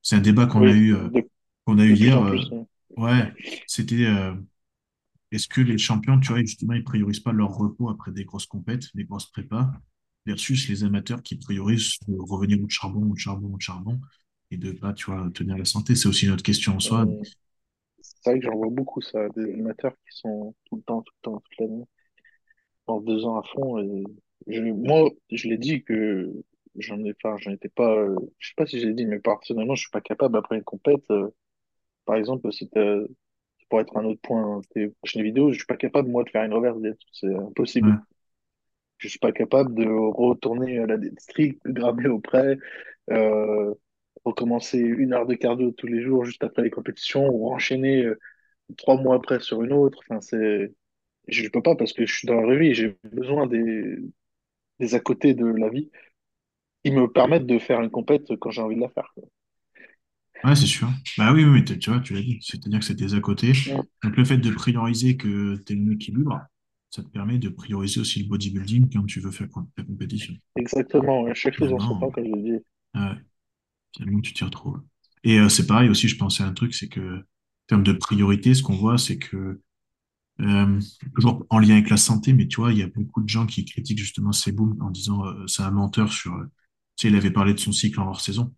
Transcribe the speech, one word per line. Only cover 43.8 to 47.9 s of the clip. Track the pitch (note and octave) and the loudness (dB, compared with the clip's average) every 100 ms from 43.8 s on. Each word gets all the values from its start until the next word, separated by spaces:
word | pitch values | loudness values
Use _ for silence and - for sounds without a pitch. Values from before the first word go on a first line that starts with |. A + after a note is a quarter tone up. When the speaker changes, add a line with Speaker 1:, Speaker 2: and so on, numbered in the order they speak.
| _ _ _ - | _ _ _ -8
Speaker 2:
recommencer | A#2+ - A#2 A#2+ - B2+ | -8 -4 -2 -2 -2 0
une | A#2 A#2 C3 | 0 0 0
heure | B2 A#2+ | 0 0
de | |
cardio | B2 B2 B2 B2 | 0 0 0 -2
tous | A#2+ A#2+ | -4 -6
les | A#2 | -4
jours | B2+ C3 | 0 0
juste | B2 - | 0 -6
après | A#2 - | -6 -2
les | A#2+ | -2
compétitions | - A#2 - - C#3 C#3 | -4 -10 -10 -4 0 0
ou | A#2 A#2 | 0 -4
enchaîner, | B2+ - C3 C3+ | -4 -4 -2 2